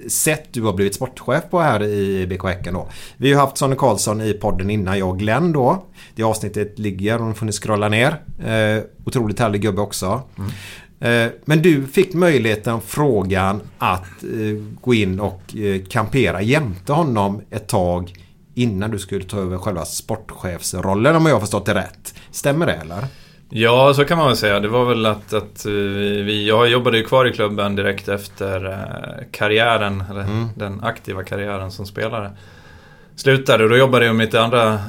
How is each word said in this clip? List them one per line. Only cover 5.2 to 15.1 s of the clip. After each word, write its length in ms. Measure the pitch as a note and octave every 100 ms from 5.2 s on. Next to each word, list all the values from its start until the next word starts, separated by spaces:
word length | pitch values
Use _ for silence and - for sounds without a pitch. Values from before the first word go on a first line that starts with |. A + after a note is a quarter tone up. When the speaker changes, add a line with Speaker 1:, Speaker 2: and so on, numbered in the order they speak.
| G#2 A#2 F3
Speaker 1:
då. 340 | D3+ B2 F#3+ - - - -
Det 80 |
avsnittet 560 | A2 A2 G#2 G#2+ G2+ -
ligger 420 | G#2 F#2 G2+ A#2
om 80 | A2+
ni 60 | G#2+
får 100 | A2
ni 60 |
scrolla 380 | G2+ - G#2 G#2
ner. 260 | G#2+ C3+ D#3+ - - A2+
Eh, 380 | A2 G#2+ G#2+ - - -
otroligt 340 | C3 G#2+ F#2+
härlig 220 | A2+ G#2
gubbe 200 | G#2+ F#2+
också. 400 | G#2 - F#2 A2+ - -
Speaker 2:
Mm. 140 | G2 G2+ - - - -
Speaker 1:
Eh, 320 | A#2+ A#2 A#2 - -
men 160 | D#3
du 260 | F3 C#3+ C3+
fick 260 | - F#3+
möjligheten, 680 | D#3+ F3 C3+ A2 G#2 A#2+ A#2
frågan 800 | - - D3 G#2+ F#2 F#2+ F#2+ G#2 - -
att, 460 | A#2 F#2 - -
eh, 400 | G2+ A#2 G#2+ G#2+ G#2 A2
gå 120 | B2
in 260 | A#2 F#2+